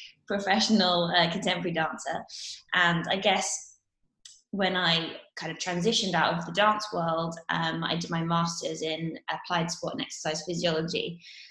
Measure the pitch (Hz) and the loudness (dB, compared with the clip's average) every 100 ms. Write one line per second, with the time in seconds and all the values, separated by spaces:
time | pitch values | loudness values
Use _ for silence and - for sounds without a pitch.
0 | - _ - 202 196 208 214 214 180 175 | -16 _ -6 -2 2 2 6 6 6 4
1 | 170 175 170 185 185 180 180 165 156 - | 4 4 4 2 0 0 0 0 -2 -4
2 | - 165 - - - - - 185 175 170 | -6 -6 -8 -14 -14 -14 -2 4 4 4
3 | - 190 208 190 - - - _ _ _ | 0 2 4 2 0 -4 -10 _ _ _
4 | _ _ - - _ 196 185 185 175 165 | _ _ -20 -20 _ -2 0 2 2 2
5 | 160 - - - 160 165 185 175 196 233 | 0 -8 -14 -10 -8 -6 -4 0 2 2
6 | 190 165 165 170 - 175 214 214 - 175 | 2 2 2 2 -2 2 4 2 -2 -2
7 | 165 160 143 170 - 165 165 165 165 165 | 0 0 -2 -4 -4 -2 0 -2 -2 -2
8 | 170 165 165 170 170 - - 160 156 156 | -2 -2 0 2 0 -2 -6 -4 -4 -4
9 | 165 - - 156 - 175 170 - 160 - | -4 -6 -8 -8 -2 -2 -2 -4 -6 -6
10 | - - 160 160 - 170 175 160 165 151 | -8 -6 -4 -4 -4 -2 0 0 0 -2
11 | - 170 - - - | -4 -8 -16 -20 -20